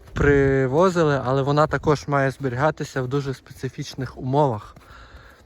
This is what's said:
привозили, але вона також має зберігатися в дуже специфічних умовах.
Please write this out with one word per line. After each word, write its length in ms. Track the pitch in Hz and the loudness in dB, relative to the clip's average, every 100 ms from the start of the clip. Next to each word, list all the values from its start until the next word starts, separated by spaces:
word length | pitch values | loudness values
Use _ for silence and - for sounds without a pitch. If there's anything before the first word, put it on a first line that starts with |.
| - | -8
привозили, 1080 | - 143 143 135 135 135 143 190 175 151 139 120 | 0 4 4 4 2 2 2 2 4 2 0 0
але 160 | 139 | 0
вона 260 | 135 147 151 | 2 2 2
також 400 | 139 156 143 - | 0 0 -2 0
має 240 | 143 135 | 0 0
зберігатися 680 | - 139 120 151 151 147 135 | -2 -6 -2 -2 -2 -8 -6
в 60 | 127 | -4
дуже 260 | 143 135 | -4 -4
специфічних 840 | 127 - - 131 - - - 127 - | -10 -14 -12 -12 -10 -14 -10 -12 -10
умовах. 580 | 131 139 143 107 - - - - - - - - | -2 0 0 -2 -10 -20 -20 -20 -20 -20 -20 -20